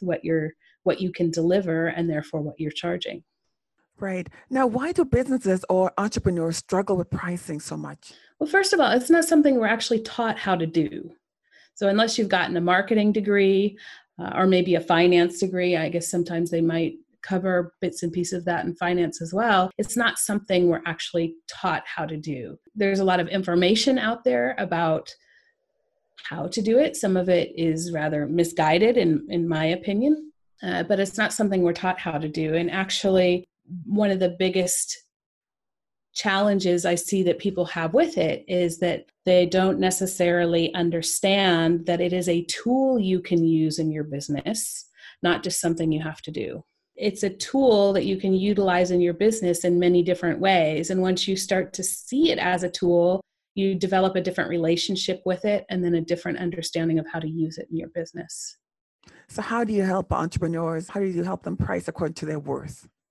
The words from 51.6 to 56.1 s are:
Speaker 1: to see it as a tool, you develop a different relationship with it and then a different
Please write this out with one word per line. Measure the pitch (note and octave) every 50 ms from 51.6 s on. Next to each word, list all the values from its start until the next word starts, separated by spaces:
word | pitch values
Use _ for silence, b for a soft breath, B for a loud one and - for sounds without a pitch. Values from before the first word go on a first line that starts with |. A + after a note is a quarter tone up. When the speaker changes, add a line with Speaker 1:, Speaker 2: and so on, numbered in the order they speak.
| F#3 F#3 -
Speaker 1:
to | - F#3
see | - - - - - B3 C#4 D#4+ -
it | - -
as | - F3+ F3+ F3
a | F3+ F3+
tool, | - - F#3+ F3 F3 F3 E3+ F3+ F#3 F#3+ - _ _ _ _ _ _
you | G3 G3 G3 F#3+
develop | F#3 G3 F#3 F#3+ F#3 F#3+ F#3+ F#3+
a | F#3
different | F3+ F#3 F#3 - - -
relationship | E3+ E3+ E3 D#3+ E3+ E3+ - - G3 F#3+ - - F3+ F#3 -
with | F#3 F#3 F#3 -
it | G#3+ G#3 G3 - -
and | F#3+ F#3 F3
then | F3 F3
a | E3
different | E3 E3